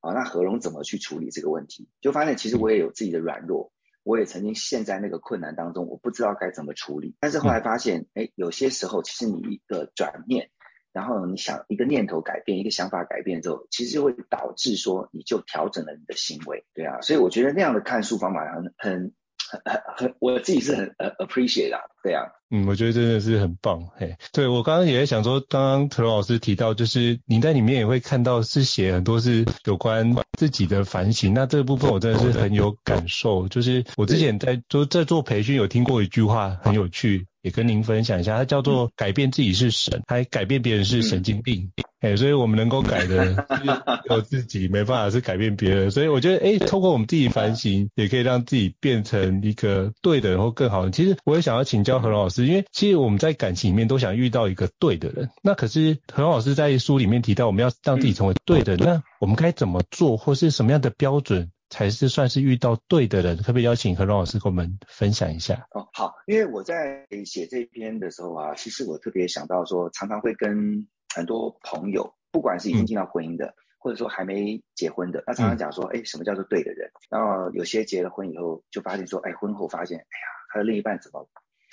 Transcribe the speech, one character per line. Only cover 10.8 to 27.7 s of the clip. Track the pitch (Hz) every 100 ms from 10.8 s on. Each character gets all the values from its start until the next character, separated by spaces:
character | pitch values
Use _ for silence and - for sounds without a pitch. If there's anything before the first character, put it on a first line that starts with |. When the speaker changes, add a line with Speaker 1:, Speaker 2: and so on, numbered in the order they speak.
| _
Speaker 1:
然 | 92
后 | 104 110 90
你 | 95
想 | - - -
一 |
个 | 107
念 | 123 143 101
头 | 80
改 | - -
变， | - 95
一 |
个 | 107
想 | - 90
法 | 92
改 | 85 -
变 | - 85
之 | 85
后， | 76 -
其 | -
实 | 120
就 | 151
会 | 143 123 -
导 | - - -
致 | 131 101
说 | - 92 -
你 | 80
就 | - 110
调 | - 78 82
整 | 87
了 | 78
你 | 76 73
的 |
行 | - - 78 -
为， | - _
对 | -
啊。 | 78 65
所 | - 156
以 |
我 | 180
觉 | 113
得 | 131
那 | 151
样 | 170
的 | 113
看 | - 123
书 | 107 110
方 | 92
法 | 90 78
很， | 82 87 _
很， | 104 92 90 _ _ _ -
很， | 104
很， | - 127 - -
很， | 127 -
我 | 127 127
自 | -
己 | 156
是 | 123
很， | 135 95 -
呃， | 95 -
appreciate | 95 - 123 110 71
啊， | 60 - _
对 | 98
啊。 | 80 - _ _
Speaker 2:
嗯， | 107 98
我 | 98
觉 |
得 | 113
真 | 117 117
的 | 113
是 | 104 110
很 | 95 85
棒， | 110 85 87 -
嘿。 | 80 85 -
对， | - 135
我 | 123
刚 | 117 160
刚 | 180
也 | 123
在 | 139
想 | 113
说， | 110 135
刚 | 135 139
刚 | 135 135 143
何 | -
荣 | 117
老 | 107
师 | 95 117
提 | -
到， | 98 117
就 | 110
是 | 113 127 120 120
你 | - 113
在 | 147
里 | 147
面 | 110